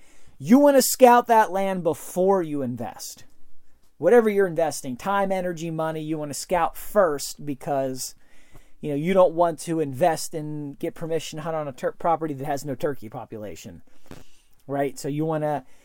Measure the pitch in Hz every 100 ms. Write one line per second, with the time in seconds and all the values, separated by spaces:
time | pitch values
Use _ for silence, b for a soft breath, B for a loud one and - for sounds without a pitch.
0 | b b b b 135 247 285 277 - -
1 | 254 240 240 220 214 185 196 190 165 151
2 | - 180 185 190 165 147 127 123 110 -
3 | - - - - - - - - _ _
4 | 156 240 220 202 190 160 160 - 139 123
5 | 190 196 196 190 180 170 165 160 160 160
6 | 156 156 151 135 - 180 160 - - 214
7 | 180 143 - - 147 139 - 143 135 131
8 | - - b b b b b b 151 143
9 | 165 190 180 165 170 156 - 165 147 127
10 | 175 160 - 165 151 151 147 139 170 -
11 | 160 160 - 156 160 160 147 127 175 -
12 | 175 160 156 139 143 143 147 131 156 135
13 | 107 135 110 113 104 82 - 85 - B
14 | B B - - _ - - 139 139 -
15 | 151 147 160 156 151 143 b b